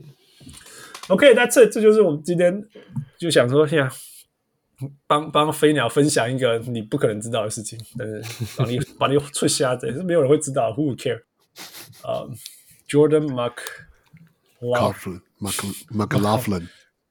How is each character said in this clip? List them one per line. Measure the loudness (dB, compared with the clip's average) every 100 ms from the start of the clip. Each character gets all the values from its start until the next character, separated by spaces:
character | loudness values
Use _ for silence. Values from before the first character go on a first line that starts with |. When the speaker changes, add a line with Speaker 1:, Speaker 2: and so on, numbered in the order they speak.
| -20 -20 _ _ -20 -20 -20 -20 -20 -20 -2
Speaker 1:
OK， | 6 8
那 | 6 4
这， | 6 6
这 | 6
就 | 4
是 | 6
我 | 4
们 | 2
今 | -2 0
天 | 2 0 -8 -20 -14 -12 -12 _
就 | 0
想 | 2 4
说， | 2 2
呀， | 0 -2 -6 -18 -20 _ _ _ _ _ _ -16 -16 _
帮， | -2 0
帮 | 0 0
飞 | 2 2
鸟 | 2 0
分 | 2 2
享 | 2 0
一 | 0
个 | 0 0
你 | -4 -8
不 | -6 -2
可 | -2
能 | -2
知 | -4
道 | -4
的 | -4
事 | -8
情， | -12 -14 -16 -12
但 | -10
是 | -10 -12 -10 -10 -4
帮 | -2
你， | -2 -6
<laughs> | -4
把 | 0
你 | 0 -2
出 | -4 -2
瞎 | 0 -2
子， | -2 -6
也 |
是 | -6
没 | -2
有 | 0
人 | 4
会 | 2
知 | 0
道， | -2 -2
who | -2 -4
would | -4
care？ | -6 -6 -10 _ _ -20 -20 -20 -20 -16 -10
嗯， | -8 -10 -14 -16 -20 _ -20 -2
Jordan | 4 4 4 0
McLaughlin。 | -4 -6 -8 -14 -16 -20 _ _ -20 -20 _ _ _ -4 0 0
Speaker 2:
Coughlin。 | -2 -10 -14 -16 _
Mc-, | -8 -6 -8 -10 -8
McLaughlin. | -6 -2 0 0 0 -2 -4 -6
Speaker 3:
<laughs> | -16 _ _ _